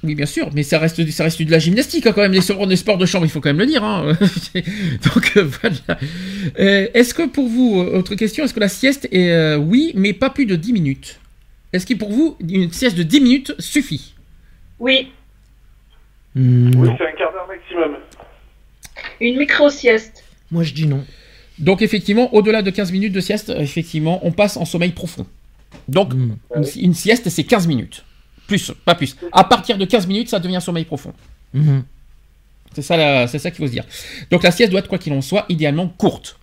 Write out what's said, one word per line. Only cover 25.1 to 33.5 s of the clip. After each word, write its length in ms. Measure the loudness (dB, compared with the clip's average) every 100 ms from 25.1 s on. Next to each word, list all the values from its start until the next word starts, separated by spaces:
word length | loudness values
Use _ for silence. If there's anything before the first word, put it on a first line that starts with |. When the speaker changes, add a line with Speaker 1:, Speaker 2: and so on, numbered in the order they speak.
| -12 -14 -16 -20 -20 _ -20 -2
Speaker 1:
Donc, 240 | 0 0
Speaker 3:
Hmm. 220 | 0 -2 -4 -8
Speaker 1:
une, 300 | -4 -4 0
une 100 | 0
sieste, 340 | 0 2 0 0
c'est 160 | -4
quinze 220 | 0 2 2
minutes. 380 | -2 -4 -14 -20 _ _ -20 -4
Plus, 240 | -4 -4 -6
pas 100 | 0
plus. 220 | 0 0 -6 -2
À 100 | 2
partir 340 | 4 2 0 -4
de 80 |
quinze 220 | 0 0 0
minutes, 220 | -4 -2
ça 100 | -4
devient 220 | -4 -6
sommeil 220 | -4 -6
profond. 280 | -6 -10 -12 -18 -20 -20 _
Speaker 3:
Mhm. 300 | 0 2 2 -2 -16 -20 -20 _ _ _ _ _ -14
Speaker 1:
C'est 60 |
ça, 140 | -2 2
la, 300 | 4 2 0
c'est 140 | -2
ça 100 | -8